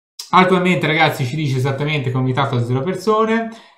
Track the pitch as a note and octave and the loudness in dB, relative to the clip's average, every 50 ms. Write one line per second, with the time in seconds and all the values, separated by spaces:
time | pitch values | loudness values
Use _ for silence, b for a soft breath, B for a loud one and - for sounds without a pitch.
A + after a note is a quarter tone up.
0 | _ _ _ - - - - F3+ F#3 F3+ F#3 F3+ F3+ F3+ F3 D3 D#3 D3 D#3 E3 | _ _ _ -16 -6 2 4 4 4 4 4 2 2 2 0 0 0 0 2 2
1 | D#3+ C#3+ - - C3 A#2+ - D#3 D#3 C3 C3+ C3 B2+ C#3+ B2 C3+ D3 D3+ D#3 C#3+ | 2 2 0 -2 -4 -4 -4 -4 -2 -2 -2 0 0 -2 -2 -2 -2 -2 -2 -2
2 | B2 B2 A#2+ C3 B2+ C3 B2+ D3 C3+ A#2 C3 A#2+ A2+ A#2+ B2+ C3 C3+ F#3 F#3 - | -2 -2 -2 -2 -2 0 0 0 -2 0 0 -2 0 0 -2 -2 -2 -2 -4 -2
3 | - A3 G#3+ G#3+ A3 A3 A3+ A3+ A3+ A3+ B B B B B | 0 0 2 2 2 2 0 -2 -2 -4 B B B B B